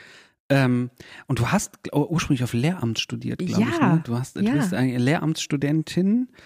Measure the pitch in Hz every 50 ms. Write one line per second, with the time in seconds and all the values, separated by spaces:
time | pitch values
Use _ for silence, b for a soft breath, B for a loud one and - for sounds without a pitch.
0 | B B B B B B B B _ _ 139 139 135 123 123 123 123 123 - B
1 | B B B B B B 135 117 120 - 165 208 - - - _ - - - 143
2 | 147 - 170 175 - - 147 120 123 113 - 117 123 160 185 180 - 117 110 -
3 | - - - 117 123 123 117 - - 175 - 185 226 - 330 339 277 - 160 165
4 | 160 - 233 123 127 - - - 202 220 254 294 254 180 - 107 127 131 123 123
5 | 123 127 156 - - 156 160 - - - 151 139 143 143 151 160 156 - - 175
6 | 185 196 214 247 254 - b b b